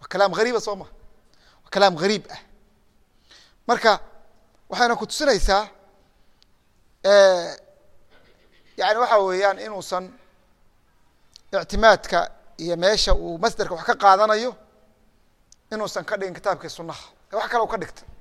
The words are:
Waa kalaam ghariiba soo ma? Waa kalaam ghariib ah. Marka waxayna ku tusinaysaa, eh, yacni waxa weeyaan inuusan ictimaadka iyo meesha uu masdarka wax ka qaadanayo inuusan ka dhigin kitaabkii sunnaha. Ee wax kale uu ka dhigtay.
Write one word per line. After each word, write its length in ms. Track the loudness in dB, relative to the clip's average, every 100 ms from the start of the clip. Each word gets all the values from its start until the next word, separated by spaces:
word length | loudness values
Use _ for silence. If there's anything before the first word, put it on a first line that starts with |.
Waa 60 | -8
kalaam 240 | 0 0
ghariiba 260 | 2 -2 -2
soo 140 | -6 -10
ma? 100 | -12 -20 -20 -20 _ _ _ _
Waa 60 | -6
kalaam 260 | 2 2 2
ghariib 300 | -2 -2 -6
ah. 80 | -20 -20 -20 _ _ _ _ _ _ _ -20 _ _ -4
Marka 320 | 2 2 2 -2 -20 -20 _ _ _ -10
waxayna 260 | -2 0 0
ku 100 | -4
tusinaysaa, 600 | -4 0 2 2 0 -2 -14 _ _ _ _ _ _ _ _ _ _ _ _
eh, 520 | 2 6 6 4 -4 -14 _ _ _ -20 _ _ _ _ _ _ _ -4
yacni 220 | -2 0
waxa 180 | 2 2
weeyaan 400 | 2 0 0 -2
inuusan 540 | -8 -12 -8 -8 -8 -18 _ _ _ _ _ _ _ _ _ _ _ -20 -8
ictimaadka 800 | -8 -6 2 4 4 2 -4 -4 -8 -20 -12
iyo 180 | -6 0
meesha 360 | 0 2 2
uu 240 | 0 0 -4
masdarka 360 | -4 -2 -6 -6
wax 100 | -4
ka 100 | 4
qaadanayo 600 | 6 6 4 0 -4 -8 -18 _ _ _ _ _ _ _ _ _ -14
inuusan 320 | -8 -8 -8 -6
ka 120 | -6
dhigin 160 | -6
kitaabkii 360 | -6 -6 -6 -8
sunnaha. 340 | -14 -14 -16 -18 _ _
Ee 20 | -8
wax 120 | -4
kale 140 | -2
uu 40 | -2
ka 100 | -4
dhigtay. 300 | -10 -16 -20 -20